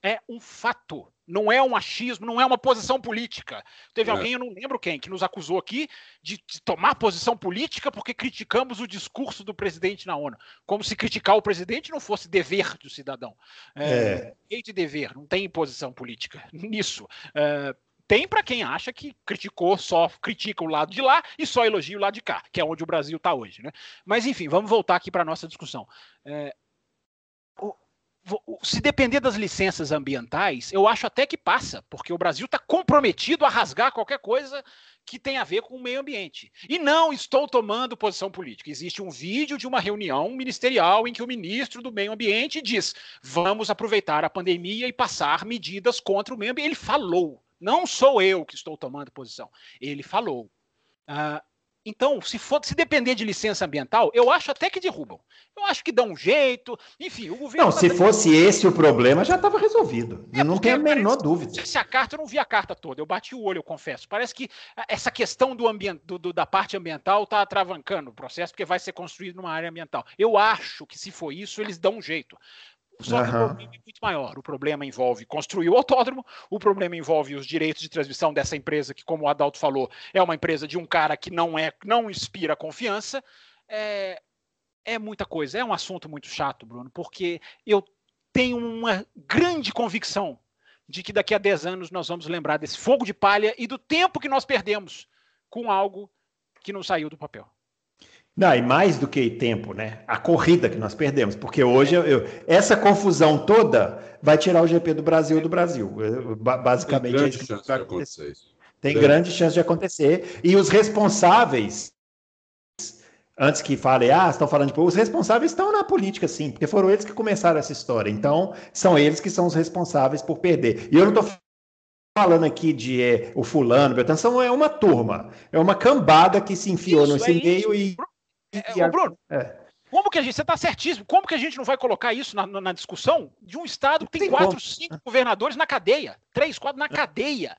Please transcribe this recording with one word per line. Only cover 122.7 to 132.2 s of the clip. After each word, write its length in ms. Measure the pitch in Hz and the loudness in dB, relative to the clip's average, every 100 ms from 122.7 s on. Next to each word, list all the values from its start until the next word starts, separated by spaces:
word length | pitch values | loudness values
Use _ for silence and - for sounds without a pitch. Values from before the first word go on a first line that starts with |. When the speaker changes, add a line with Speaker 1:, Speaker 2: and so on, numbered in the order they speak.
Speaker 3:
de, 300 | 139 120 127 | 0 -2 2
é, 300 | 123 117 - | 4 4 2
o 80 | - | -6
fulano, 540 | 123 156 123 127 143 123 | 0 2 6 6 6 4
Beltrano, 220 | 123 156 | 2 2
são, 220 | 233 247 | 2 2
é 100 | 247 | 2
uma 180 | 254 302 | 2 2
turma, 640 | 302 208 127 110 87 - - - | 4 4 4 2 -4 -8 -20 -2
é 60 | 160 | 2
uma 160 | 170 | 4
cambada 640 | 190 240 285 151 156 185 196 | 4 4 6 8 8 8 6
que 140 | 202 | 0
se 160 | 190 202 | -6 -2
enfiou 320 | 180 190 160 | -4 4 6
Speaker 1:
Isso, 100 | 143 | 6
Speaker 3:
nesse 160 | 139 - | 4 4
Speaker 1:
é 40 | |
Speaker 3:
meio 400 | 170 175 180 214 | 4 4 2 2
Speaker 1:
isso. 0 | |
Speaker 3:
e, 220 | 208 196 180 | 0 -2 -4
Speaker 1:
Bru-, 100 | 285 _ _ _ _ | -12 _ _ _ _
é, 260 | 202 - 226 | -12 -6 2
Speaker 3:
e 40 | |
Speaker 1:
ô, 80 | 170 | 2
Bruno, 260 | 311 320 170 _ | 4 0 -4 _
Speaker 3:
é. 260 | 147 123 - - _ _ | -6 -6 -12 -20 _ _
Speaker 1:
como 200 | 330 403 | 2 2
que 80 | 349 | 0
a 40 | |
gente, 120 | 262 | -2
você 100 | - | -4
tá 120 | 302 330 | -2 0
certíssimo, 480 | 349 - 302 285 202 | 0 -2 -4 -6 2
como 200 | 349 381 | 2 2
que 80 | |
a 40 | 320 | -4
gente 180 | 294 262 | -4 -6
não 80 | |
vai 120 | 226 269 | -4 -2
colocar 360 | 254 196 240 | 0 0 -2
isso 220 | 226 | -4